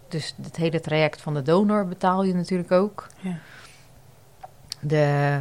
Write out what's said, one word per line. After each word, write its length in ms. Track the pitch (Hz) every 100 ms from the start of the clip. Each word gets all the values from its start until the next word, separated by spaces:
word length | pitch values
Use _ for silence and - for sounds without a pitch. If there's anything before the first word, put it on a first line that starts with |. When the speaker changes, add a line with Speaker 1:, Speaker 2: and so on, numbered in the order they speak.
| -
Speaker 1:
Dus 260 | 165 - -
het 140 | 139 -
hele 240 | 165 160
traject 400 | 151 156 151 -
van 120 | 156
de 80 | 147
donor 440 | 135 175 208 208 185
betaal 380 | 185 185 185
je 100 | 190
natuurlijk 380 | 180 170 180 175
ook. 340 | 185 208 - - -
Speaker 2:
Ja. 180 | 185 165 - - - - - - - - - - - - - -
Speaker 1:
De 600 | 147 151 143 143 143 143